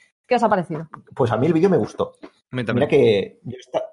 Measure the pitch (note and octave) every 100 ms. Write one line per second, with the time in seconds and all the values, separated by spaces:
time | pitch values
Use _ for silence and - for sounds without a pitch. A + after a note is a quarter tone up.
0 | _ _ - B3 A3 G3+ D#3+ D3+ D3+ -
1 | - - A#2+ A2+ D3 D#3+ G3 E3+ G#2+ -
2 | - - - _ _ B2+ A2+ A#2+ A#2+ D3
3 | A#2+ G2+ - - - - - D#3+ -